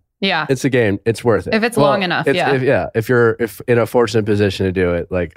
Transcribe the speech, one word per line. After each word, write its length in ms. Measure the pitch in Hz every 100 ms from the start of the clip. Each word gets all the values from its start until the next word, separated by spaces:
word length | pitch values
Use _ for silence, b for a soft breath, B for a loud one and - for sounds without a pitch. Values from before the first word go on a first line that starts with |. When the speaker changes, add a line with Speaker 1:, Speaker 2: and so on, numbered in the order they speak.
| _ _
Speaker 1:
Yeah. 260 | 196 170 151
Speaker 2:
it's 160 | 131
a 60 | 143
game. 300 | 123 113 98
It's 200 | - 107
worth 240 | 120 101 95
it. 60 |
Speaker 1:
If 100 | 220
it's 120 | 233 226
Speaker 2:
Well, 100 | 294
Speaker 1:
long 180 | 208
enough, 240 | 185 156 143
Speaker 2:
if, 80 | 175
Speaker 1:
yeah. 160 | 147
Speaker 2:
if, 80 | 139
yeah, 260 | 127 113 80
if 140 | 113 107
you're, 280 | 123 117 107
if 200 | 117 - -
in 120 | 120
a 80 | 110
fortunate 400 | 127 117 113 107
position 380 | 104 104 - 95
to 40 |
do 200 | 92 90
it, 160 | 87 -
like, 240 | 92 85